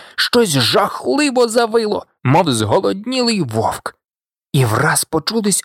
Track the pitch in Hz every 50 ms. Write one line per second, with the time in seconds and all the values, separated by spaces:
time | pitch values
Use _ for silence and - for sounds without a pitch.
0 | - - - - - - - 247 233 190 143 135 120 110 - 214 202 196 - -
1 | - 247 262 277 302 285 240 254 240 233 220 247 233 220 220 233 220 208 202 180
2 | - - _ _ - 123 135 170 190 156 123 110 107 101 135 190 196 202 196 190
3 | 214 247 262 262 247 233 226 202 160 120 110 117 - - - - - - - _
4 | _ _ _ _ _ _ _ _ _ _ - 135 131 110 110 110 110 - - -
5 | - - - 160 156 - 214 226 202 208 180 -